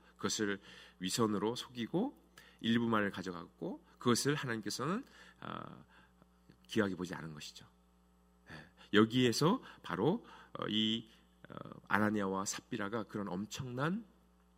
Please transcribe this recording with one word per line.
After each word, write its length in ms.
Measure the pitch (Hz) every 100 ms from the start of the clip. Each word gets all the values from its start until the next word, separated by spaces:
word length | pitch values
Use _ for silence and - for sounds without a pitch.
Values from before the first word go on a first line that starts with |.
| - -
그것을 440 | 101 - 104 98 - - - -
위선으로 560 | 92 - 110 101 104 123
속이고 600 | - 123 113 170 262 - - - - -
일부만을 500 | 113 117 117 110 101
가져갔고 760 | 95 90 87 87 - 170 294 - -
그것을 360 | 123 117 139 147
하나님께서는, 680 | 131 113 104 - 135 208 277 - - -
아, 440 | 50 50 - 64 - - - - - _ - -
귀하게 320 | - 113 98 87
보지 180 | 87
않은 200 | 76 80
것이죠. 320 | 76 - - - _ _ _ _ _ _ _ -
예, 460 | - - - - 101
여기에서 640 | 113 127 123 110 151 247 - -
바로, 420 | - 85 123 220 - - -
어, 120 | 50 50
이, 400 | 107 110 113 - - _ _ -
어, 60 | - - - -
아나니아와 580 | 101 107 107 98 95 101
삽비라가 580 | - - 113 101 113
그런 240 | 101 107 101
엄청난, 760 | 92 107 - 131 123 151 208 - - _ _ _